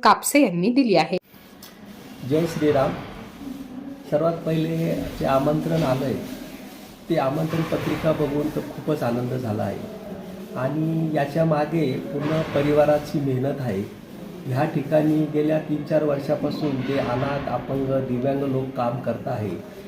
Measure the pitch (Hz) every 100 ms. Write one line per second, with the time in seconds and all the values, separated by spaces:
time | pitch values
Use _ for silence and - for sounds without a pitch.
0 | 226 - - 285 240 175 196 254 247 170
1 | 160 185 _ - - - - - - -
2 | - - 127 156 165 - 151 135 143 -
3 | - - - - - - - - - -
4 | - 151 165 165 165 160 160 165 165 165
5 | - - 156 135 147 156 160 165 139 131
6 | 135 98 - - - - - - - -
7 | - 160 135 156 160 165 156 151 147 151
8 | 160 151 143 147 147 151 - - 156 147
9 | 123 120 123 127 110 104 101 95 - -
10 | - - - - - - 135 151 160 160
11 | 160 151 143 165 165 151 147 165 139 127
12 | - 143 147 160 156 143 147 147 147 147
13 | - 156 139 127 135 143 123 98 104 -
14 | - - - - 131 127 160 156 135 156
15 | 151 156 147 151 151 156 151 147 147 156
16 | 151 139 147 147 147 - 151 131 131 135
17 | 120 123 139 143 127 123 - 135 135 135
18 | 120 123 139 139 139 131 131 - 120 127
19 | 120 113 139 117 104 85 - -